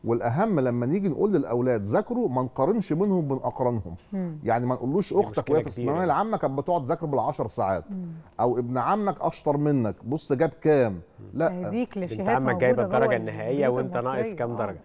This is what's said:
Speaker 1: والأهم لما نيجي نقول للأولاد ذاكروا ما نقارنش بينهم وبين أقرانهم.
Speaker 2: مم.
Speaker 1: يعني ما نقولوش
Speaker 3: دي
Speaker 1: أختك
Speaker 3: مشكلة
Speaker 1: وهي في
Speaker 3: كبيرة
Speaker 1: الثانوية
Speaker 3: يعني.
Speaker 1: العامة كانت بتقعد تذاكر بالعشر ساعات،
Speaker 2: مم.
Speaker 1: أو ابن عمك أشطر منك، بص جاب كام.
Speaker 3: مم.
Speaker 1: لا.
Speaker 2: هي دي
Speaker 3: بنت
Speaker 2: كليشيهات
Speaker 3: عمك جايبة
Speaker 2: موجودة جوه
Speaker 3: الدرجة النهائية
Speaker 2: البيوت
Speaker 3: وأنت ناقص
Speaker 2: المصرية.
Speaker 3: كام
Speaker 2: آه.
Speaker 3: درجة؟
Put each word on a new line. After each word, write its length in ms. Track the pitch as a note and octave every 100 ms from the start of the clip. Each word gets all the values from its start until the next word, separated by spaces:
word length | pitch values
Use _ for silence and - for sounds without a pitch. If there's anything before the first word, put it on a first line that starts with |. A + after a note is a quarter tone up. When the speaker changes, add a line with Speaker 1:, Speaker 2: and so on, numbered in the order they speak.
Speaker 1:
والأهم 560 | A2 A#2 A#2 C3+ A3 E3+
لما 260 | B2+ A#2+ A#2+
نيجي 240 | F#3+ G3
نقول 240 | C#3 G3+
للأولاد 480 | F3+ - A#2+ B2+ A2+
ذاكروا 480 | G2+ D#3+ G#3 A#3+ G#3
ما 120 | B2+
نقارنش 520 | B2+ - C3+ A3+ -
بينهم 240 | D#3 G#3 F#3
وبين 200 | D3 C3
أقرانهم. 580 | A#2+ - B2 A#2 F2+ E2+ -
Speaker 2:
مم. 240 | G3 F3 D#3
Speaker 1:
يعني 220 | C3+ A#2 B2
ما 100 | B2+
نقولوش 380 | C3 E3+ -
Speaker 3:
دي 60 | G3
Speaker 1:
أختك 180 | G#3 -
Speaker 3:
مشكلة 160 | - D#3
Speaker 1:
وهي 80 |
في 60 | -
Speaker 3:
كبيرة 140 | A2+
Speaker 1:
الثانوية 100 | A#2+ D#3
Speaker 3:
يعني. 40 |
Speaker 1:
العامة 340 | F3+ D3 A3 G#3+
كانت 200 | C#3+ C3+
بتقعد 260 | - F3 B2+
تذاكر 200 | E3 D#3+
بالعشر 420 | C3+ A#2 D3 A#2+
ساعات، 360 | - G2 F#2 D#2
Speaker 2:
مم. 160 | G3 F3 E3 - -
Speaker 1:
أو 180 | A#2+ A#2+
ابن 180 | A#2+ B2+
عمك 440 | B2 G#3 G3+ -
أشطر 360 | D#3+ - D3+ D3
منك، 380 | D3 C#3+ A2 - A2+
بص 280 | D#3 -
جاب 160 | C3+ D#3+ -
كام. 320 | D#3+ D3 A#2
Speaker 3:
مم. 60 | F2+ - - G2+
Speaker 1:
لا. 200 | G#2 D#3+
Speaker 2:
هي 160 | F3+ -
دي 140 | A3 B3
Speaker 3:
بنت 80 |
Speaker 2:
كليشيهات 360 | G3+ F3 A#2 G3+
Speaker 3:
عمك 260 | A#3 - B2
جايبة 280 | B2+ B2
Speaker 2:
موجودة 140 | G2+ B2+
جوه 80 | C3+
Speaker 3:
الدرجة 120 | A#2+
النهائية 460 | A2 G#2+ A2 C#3 C3+
Speaker 2:
البيوت 100 | B2
Speaker 3:
وأنت 160 | B2+ A#2+
ناقص 100 | B2
Speaker 2:
المصرية. 280 | C3 A3+ E3+
Speaker 3:
كام 160 | A#2+
Speaker 2:
آه. 60 | A#2
Speaker 3:
درجة؟ 220 | G#2 F#2